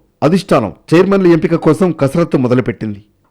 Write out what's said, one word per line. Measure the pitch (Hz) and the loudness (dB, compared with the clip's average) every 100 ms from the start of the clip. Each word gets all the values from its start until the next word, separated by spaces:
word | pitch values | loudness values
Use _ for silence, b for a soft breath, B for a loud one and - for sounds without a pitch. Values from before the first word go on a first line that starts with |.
| _ - | _ -4
అధిష్టానం | 151 185 - 156 104 - - | -2 0 0 -2 -2 -8 0
చైర్మన్ల | 160 190 196 180 | 2 2 2 2
ఎంపిక | 165 170 165 | 2 0 -2
కోసం | 165 156 185 | 0 0 0
కసరత్తు | 156 139 165 170 147 | 0 -2 -2 -2 -2
మొదలుపెట్టింది. | 123 127 123 113 110 104 _ _ _ | 0 0 -2 -6 -8 -10 _ _ _